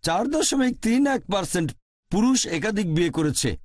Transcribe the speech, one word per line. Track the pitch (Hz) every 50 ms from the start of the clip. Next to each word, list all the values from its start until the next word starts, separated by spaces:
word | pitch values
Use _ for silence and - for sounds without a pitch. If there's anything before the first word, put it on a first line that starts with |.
| _
চার | 170 165 180 226
দশমিক | 262 294 311 - - - 269 262 254 247 -
তিন | - 220 233 254 285
এক | 285 269 247 - - 196
পার্সেন্ট | 202 185 147 - 180 165 143 120 - _ _ _ _ _ _
পুরুষ | - 190 220 247 262 240 -
একাধিক | - - 165 139 214 214 202 214 175 156
বিয়ে | 156 175 170
করেছে | - - 160 151 139 - - 131 98 - -